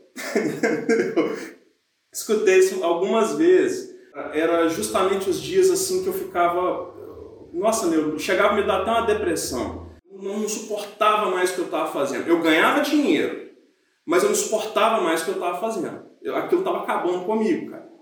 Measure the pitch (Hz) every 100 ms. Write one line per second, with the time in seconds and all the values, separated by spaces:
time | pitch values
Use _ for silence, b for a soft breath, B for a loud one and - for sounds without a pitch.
0 | _ - - 220 214 - 226 147 - 226
1 | - 170 156 - - - _ _ _ _
2 | _ - - 214 185 185 190 185 175 170
3 | 196 220 214 147 165 185 135 - - B
4 | B - 139 151 165 170 165 - - 208
5 | 190 196 190 160 - 190 185 175 - 185
6 | 185 190 - 175 175 175 180 - - -
7 | - - - - - 165 208 220 180 160
8 | 151 - - 190 202 214 208 190 190 226
9 | 208 208 175 151 - 123 131 - - B
10 | - 196 196 214 208 - 214 208 202 -
11 | 214 202 190 185 180 - 165 160 160 151
12 | 131 123 - 170 165 156 220 277 277 302
13 | 254 143 98 - - - _ _ _ _
14 | - 175 202 202 - 214 214 208 220 226
15 | 170 160 - 185 180 - 226 202 135 -
16 | - _ - 147 - 175 190 - - 208
17 | 170 180 208 220 202 156 - - - -